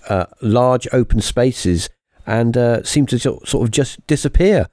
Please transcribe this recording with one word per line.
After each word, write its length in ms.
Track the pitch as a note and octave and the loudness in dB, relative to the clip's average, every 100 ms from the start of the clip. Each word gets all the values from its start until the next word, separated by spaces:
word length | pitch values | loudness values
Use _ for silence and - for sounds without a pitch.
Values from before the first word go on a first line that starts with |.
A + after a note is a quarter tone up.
| - | -4
uh, 180 | G2 F2 - | -2 -4 -4
large 440 | A#2 A#2 B2+ B2+ - | 0 2 2 0 0
open 280 | B2+ B2 A2 | 0 2 0
spaces 680 | - - B2+ - F#2 F2 - _ _ _ - | 0 0 0 0 -2 -2 -4 _ _ _ -4
and, 300 | A2+ A#2 B2 | -2 0 2
uh, 260 | A#2+ A2+ | 2 0
seem 240 | - D3+ C3+ | -2 -2 0
to 120 | B2 | 0
sort, 300 | C3+ - - | -2 -4 -4
sort 160 | - | -2
of 60 | A#2+ | 0
just 360 | C#3+ B2+ - - | 0 -2 -4 -4
disappear? 600 | D3 C#3 - F#3 F3+ F2+ | -2 0 2 4 2 -2